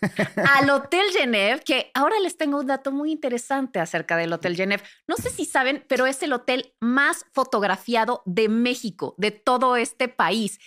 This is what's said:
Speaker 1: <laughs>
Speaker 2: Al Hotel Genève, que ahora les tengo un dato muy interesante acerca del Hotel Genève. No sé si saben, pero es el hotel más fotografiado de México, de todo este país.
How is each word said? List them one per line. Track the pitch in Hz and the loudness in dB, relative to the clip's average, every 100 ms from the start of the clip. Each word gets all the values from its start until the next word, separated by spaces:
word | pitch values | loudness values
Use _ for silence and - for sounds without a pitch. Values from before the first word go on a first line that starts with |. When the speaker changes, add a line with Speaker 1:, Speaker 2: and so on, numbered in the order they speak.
Speaker 1:
<laughs> | 202 - 202 - 269 277 | -4 -2 -4 0 4 4
Speaker 2:
Al | 277 | 6
Hotel | 277 277 349 403 359 | 2 2 0 2 2
Genève, | 254 220 202 269 | 2 2 2 0
que | - 262 - | 0 -2 -2
ahora | 247 285 427 | 0 2 2
les | 359 - | 0 -2
tengo | 311 285 | -2 -2
un | 262 | -2
dato | 269 277 | -2 -2
muy | 277 302 | -4 -4
interesante | 311 285 240 - 269 262 202 | -4 -2 -4 -2 -4 -2 -4
acerca | 160 170 160 165 | -2 -4 -2 -2
del | 165 | 0
Hotel | 165 180 175 | -2 -2 -2
Genève. | 190 202 - - - | 0 -2 -4 -14 -6
No | 349 | -4
sé | 494 | -4
si | - | -6
saben, | 320 285 254 294 - | -2 0 0 -2 -2
pero | 254 262 | 0 0
es | 269 | 0
el | 320 | -2
hotel | 247 247 254 - - | -2 -2 -4 -4 -6
más | 233 254 285 339 - | -2 2 2 0 -4
fotografiado | - 262 226 196 190 - 233 220 247 | -4 0 0 0 -2 0 0 0 -2
de | - 180 220 | -4 0 2
México, | 220 240 247 214 - 143 - | 2 0 -2 -6 -6 -8 -2
de | 208 | -4
todo | 208 - 247 262 247 | -2 0 2 2 2
este | 233 - 254 | -2 -4 -4
país. | - 175 214 208 - | 0 0 0 -2 -6